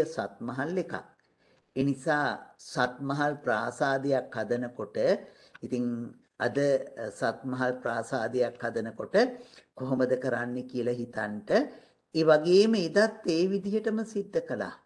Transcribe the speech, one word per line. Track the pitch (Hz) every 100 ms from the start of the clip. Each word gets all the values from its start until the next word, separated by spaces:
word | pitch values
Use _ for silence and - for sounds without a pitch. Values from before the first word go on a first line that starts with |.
සත්මහල් | 151 - 101 - 117 131 151 185
එකක්. | - - - _ _ _ _ _ _ -
ඒ |
නිසා | 139 135 160 147 135 - - -
සත්මහල් | - - 123 127 139 143 147 139
ප්‍රාසාදයක් | 123 107 117 120 143 135 139 131 -
හදනකොට, | 117 107 120 120 - 107 107 135 214 - - - -
ඉතින් | 113 123 123 117 117 - _ -
අද | 117 131 143 135 - - 110
සත්මහල් | - 123 110 131 127 127 127
ප්‍රාසාදයක් | 120 117 113 131 113 123 117 -
හදනකොට | 117 113 110 - 110 202 254 - - - _
කොහොමද | - 131 127 127 127
කරන්නේ | 131 117 123 127 123
කියලා | 123 117
හිතන්ට, | 120 117 113 107 107 - 202 294 - - _ _ 160
ඒ |
වගේම | 160 151 165 185 220 220
එදත් | 165 180 214 220 -
ඒ | 165 190
විදිහටම | 196 196 214 220 214
සිද්ධ | 214 202 - 165
කළා. | - 110 92 -